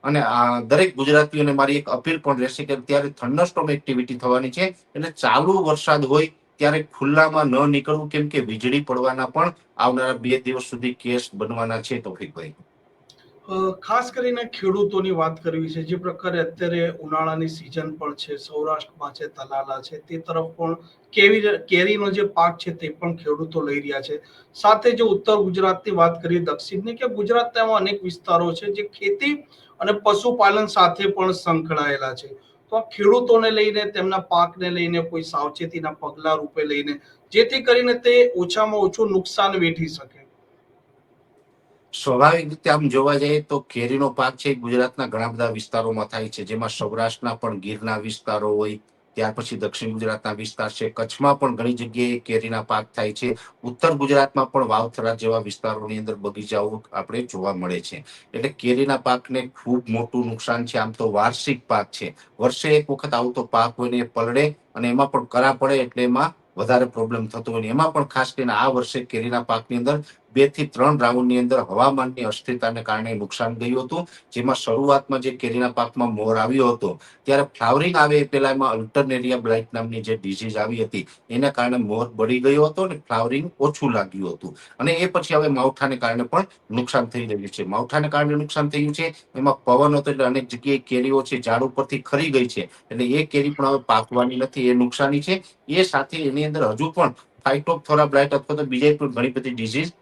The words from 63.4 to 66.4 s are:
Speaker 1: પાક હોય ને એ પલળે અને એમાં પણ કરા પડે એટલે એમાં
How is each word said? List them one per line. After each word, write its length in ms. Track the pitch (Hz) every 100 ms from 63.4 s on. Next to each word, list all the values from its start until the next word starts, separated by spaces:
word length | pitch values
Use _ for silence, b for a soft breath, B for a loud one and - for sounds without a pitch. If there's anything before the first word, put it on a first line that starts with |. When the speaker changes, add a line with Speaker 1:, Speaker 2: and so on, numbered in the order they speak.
Speaker 1:
પાક 300 | 113 113 120 120
હોય 120 | 123
ને 60 | 123
એ 60 |
પલળે 540 | 117 - 113 127 151 147 _
અને 140 | 117 120
એમાં 220 | 123 139
પણ 140 | 135
કરા 280 | 123 123 131
પડે 240 | 135 135 139
એટલે 280 | 123 123
એમાં 300 | 123 123 160 -